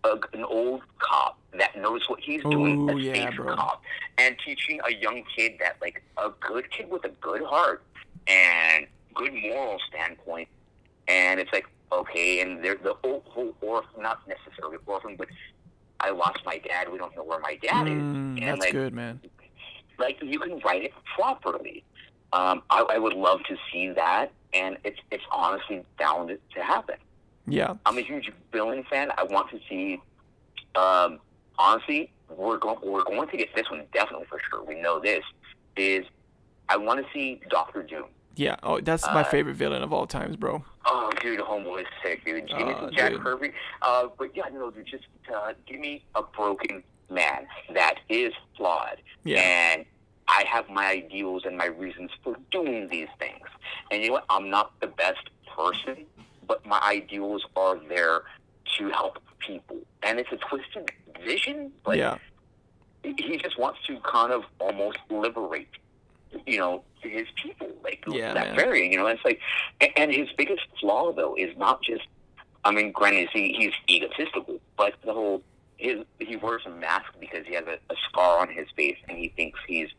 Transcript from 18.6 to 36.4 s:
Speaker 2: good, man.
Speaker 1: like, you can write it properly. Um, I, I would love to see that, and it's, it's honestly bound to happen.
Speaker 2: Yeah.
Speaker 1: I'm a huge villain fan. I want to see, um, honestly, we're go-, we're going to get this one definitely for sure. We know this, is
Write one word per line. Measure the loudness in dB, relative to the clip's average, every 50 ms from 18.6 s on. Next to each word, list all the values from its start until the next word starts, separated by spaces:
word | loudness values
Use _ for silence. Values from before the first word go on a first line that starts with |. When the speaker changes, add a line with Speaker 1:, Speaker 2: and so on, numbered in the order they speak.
| 0 2 2
Speaker 2:
good, | 2 -2 -2 -4
man. | -6 -8 -8 -10 -12 -16 -20 _ -20 -20 -20 _ -20 -20 -20 -20 -20 _ _ _
Speaker 1:
like, | -4 -2 -2 -2 -4
you | -6 -6 -4 -4
can | -4 -6 -8 -2
write | -2 0 0 0 -4
it | -6 -10 -14 _ -8 -2
properly. | 0 0 0 0 -2 -4 -6 -4 -4 -8 -12 -14 -16 _ _ _ -20 -20 -20 _ _ _ _ 2
Um, | 4 4 4 2 2 4 4
I, | 4 6
I | 6 4 4 4
would | 2 2 2
love | 4 6 6 6 4 2
to | -8 -8 -8 -8 -8
see | -4 -4 -4 -2
that, | 0 2 4 4 4 4 2 0 _ _ _ _ 0
and | 0 0 0 -6 -6 -8
it's, | -8 -8 -8 -10 _
it's | -8 -8 -4 -4
honestly | 0 2 2 2 0 -2 -4 -8 -8 -10 -10 _ _
bound | 0 2 2 2 2 -2 -6 -8 -10 _ _ -8
to | -6 0
happen. | 2 0 0 0 -6 -10 -12 _ _ _ _ _ _ _ _ _
Speaker 2:
Yeah. | -2 0 0 0 0 -2 0 _
Speaker 1:
I'm | 2 2
a | 2
huge | -4 -4 -6 -8 -8 -10 -12 -16 _ _
villain | -2 0 0 0 0 -4 -4 -2
fan. | 0 0 0 0 0
I | 0 0
want | 2 2 2 2 2
to | -8 -14 -10 -8
see, | -6 -4 -4 -4 -6 -6 -10 _ _ _ _ _ _ _ _ _ _ -20 -20 _ 2
um, | 4 6 6 8 6 6 4 2 -6 _ _ _ _ _ _ _
honestly, | 6 8 8 8 6 2 -2 -2 -2 -2 -4 _ _ _ _
we're | -10 -4 -2 -2 0
go-, | 0 0 -2 -2 -2 -2
we're | -2 0 0 0
going | 0 0 -2 -2 -2
to | -2
get | -4 -4 -2 -2
this | -4 -2 -2
one | -8 -10 -12 _ 0
definitely | 0 0 0 -2 -10 -10 -10
for | -10 -8 -6 -6
sure. | -6 -8 -8
We | -10 -8 -2
know | 0 0 0 2
this, | 2 2 0 0 -2 -8 -18 _ _ -20 -20 _ _ _ _
is | 0 0 2 2 0 -2 -6 _ _ _ _ _ _